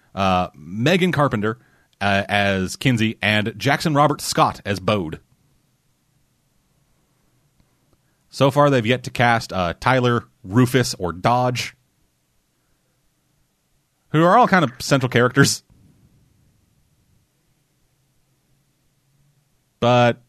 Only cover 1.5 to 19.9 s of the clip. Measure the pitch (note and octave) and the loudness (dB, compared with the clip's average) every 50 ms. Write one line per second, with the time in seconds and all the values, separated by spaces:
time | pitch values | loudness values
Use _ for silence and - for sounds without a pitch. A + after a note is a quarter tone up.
1.5 | A2+ - _ _ _ _ _ _ _ - G2 G2+ G2 G2 G2+ - G2+ G#2 G2+ G2+ | -6 -6 _ _ _ _ _ _ _ -4 -2 0 0 0 0 0 0 0 0 0
2.5 | G2 F#2+ F#2 F2+ - - - C#3 B2 G#2 A2 A2 A2 - - G2+ G#2+ G#2+ G#2+ A2+ | 0 -2 -2 -6 -6 -4 -2 0 0 2 0 -2 -2 -2 -2 0 0 0 -2 -4
3.5 | G#2 G#2 F#2 C3+ C#3+ D#3 - E3+ D3 C#3+ D3 D3 D3 - - - - - D3+ A#2 | -6 -4 -2 -2 -2 -2 -2 -2 0 2 2 2 0 -4 -6 -6 -2 0 0 0
4.5 | F2+ - - G2 G2+ F#2 F#2 F2+ G#2+ G#2 F2 D#2 D#2+ - _ _ _ _ _ _ | -2 -6 -6 -6 -6 -4 -2 -2 -2 -2 -4 -8 -10 -14 _ _ _ _ _ _
5.5 | _ _ _ _ _ _ _ _ _ _ _ _ _ _ _ _ _ _ _ _ | _ _ _ _ _ _ _ _ _ _ _ _ _ _ _ _ _ _ _ _
6.5 | _ _ _ _ _ _ _ _ _ _ _ _ _ _ _ _ _ _ _ _ | _ _ _ _ _ _ _ _ _ _ _ _ _ _ _ _ _ _ _ _
7.5 | _ _ _ _ _ _ _ _ _ _ _ _ _ _ _ _ - - C3 C#3 | _ _ _ _ _ _ _ _ _ _ _ _ _ _ _ _ -4 0 0 0
8.5 | B2+ C#3+ D3 D3 C#3 B2 G#2+ A2 B2+ B2 - - - - B2 A#2+ A#2 A2+ - - | 2 2 2 4 2 0 0 0 -2 -2 -4 -10 -2 0 2 2 2 0 -2 -6
9.5 | F2+ F#2 F2+ E2+ E2 - - B2 C3 C3 B2 B2 A#2+ A#2+ - _ _ _ - F#2 | -4 -4 -4 -4 -4 -2 0 0 0 2 2 2 0 0 -4 _ _ _ -12 -2
10.5 | F#2+ B2 B2+ B2 - C3 B2 B2 - - F#2+ E2+ D#2+ F2+ - A#2 A#2+ B2 B2 B2 | 2 2 2 4 2 0 -2 -2 -4 -6 -6 -8 -6 -2 -2 0 0 0 0 -2
11.5 | B2 B2 - - - _ _ _ _ _ _ _ _ _ _ _ _ _ _ _ | -4 -4 -8 -10 -12 _ _ _ _ _ _ _ _ _ _ _ _ _ _ _
12.5 | _ _ _ _ _ _ _ _ _ _ _ _ _ _ _ _ _ _ _ _ | _ _ _ _ _ _ _ _ _ _ _ _ _ _ _ _ _ _ _ _
13.5 | _ _ _ _ _ _ _ _ _ _ _ _ - D3+ E3+ F3 G3 A#3+ A#3+ - | _ _ _ _ _ _ _ _ _ _ _ _ 0 2 2 4 4 4 4 4
14.5 | G3 F#3 D#3 B2 - - - - D3 C3+ C3 B2 - A#2+ B2 B2 - - E3+ - | 4 2 0 0 -4 -8 -4 -2 0 0 0 0 2 2 2 2 4 4 4 4
15.5 | - - _ _ _ _ _ _ _ _ _ _ _ _ _ _ _ _ _ _ | 2 -4 _ _ _ _ _ _ _ _ _ _ _ _ _ _ _ _ _ _
16.5 | _ _ _ _ _ _ _ _ _ _ _ _ _ _ _ _ _ _ _ _ | _ _ _ _ _ _ _ _ _ _ _ _ _ _ _ _ _ _ _ _
17.5 | _ _ _ _ _ _ _ _ _ _ _ _ _ _ _ _ _ _ _ _ | _ _ _ _ _ _ _ _ _ _ _ _ _ _ _ _ _ _ _ _
18.5 | _ _ _ _ _ _ _ _ _ _ _ _ _ _ _ _ _ _ _ _ | _ _ _ _ _ _ _ _ _ _ _ _ _ _ _ _ _ _ _ _
19.5 | _ _ _ _ _ - A#2 A#2+ | _ _ _ _ _ -4 0 2